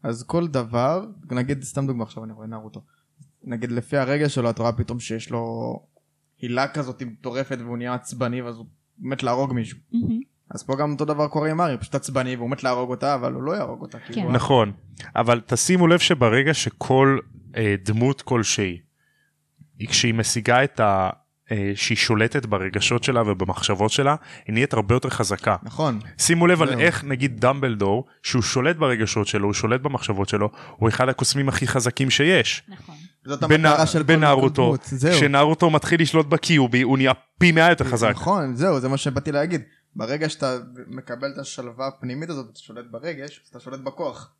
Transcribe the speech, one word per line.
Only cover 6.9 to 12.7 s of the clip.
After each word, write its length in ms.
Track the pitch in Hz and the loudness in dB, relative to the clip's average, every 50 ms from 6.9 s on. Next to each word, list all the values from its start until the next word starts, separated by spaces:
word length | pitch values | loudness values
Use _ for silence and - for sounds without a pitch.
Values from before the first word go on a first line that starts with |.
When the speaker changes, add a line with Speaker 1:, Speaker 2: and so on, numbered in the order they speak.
| 120 - 135 | -8 -12 -12
Speaker 1:
מטורפת, 560 | 120 110 - - 131 117 131 135 - 135 123 117 | -14 -14 -12 -12 -8 -6 -6 -4 -4 -6 -10 -8
והוא 140 | 120 120 120 | -10 -10 -8
נהיה 160 | 120 123 123 | -6 -6 -6
עצבני, 480 | 123 - - - 120 127 120 120 127 123 | -6 -8 -10 -8 -6 -4 -4 -4 -6 -8
ואז 140 | 120 120 | -10 -12
הוא 100 | 113 113 107 _ _ _ _ _ _ | -14 -18 -20 _ _ _ _ _ _
מת 240 | - 127 135 131 131 | -8 -8 -6 -4 -2
להרוג 300 | 123 120 123 135 135 131 | -2 0 0 0 -2 -2
מישהו. 260 | 120 110 107 - - _ _ - | -4 -4 -6 -10 -18 _ _ -4
Speaker 2:
מהמם. 280 | 233 233 - 113 226 262 _ _ _ _ _ | -2 -2 0 -2 -4 -6 _ _ _ _ _
Speaker 1:
אז 120 | - - - | -16 -14 -6
פה 140 | - 135 | -6 -2
גם 160 | 135 151 151 147 | -2 -2 -2 -2
אותו 120 | 135 151 | -2 -2
דבר 240 | 147 151 147 151 147 | -4 0 -2 -2 -2
קורה 220 | - 156 147 156 | 0 -2 -2 -2
עם 100 | 156 160 | 0 0
הארי, 180 | 180 165 135 113 | 0 0 -2 -4
פשוט 160 | - - - | -6 -6 -6
עצבני, 420 | - - - 135 135 127 127 127 | -6 -6 -4 -4 -4 -4 -4 -4
והוא 140 | 120 120 117 | -6 -4 -6
מת 140 | 139 - 135 | -6 -4 -2
להרוג 260 | 131 | -2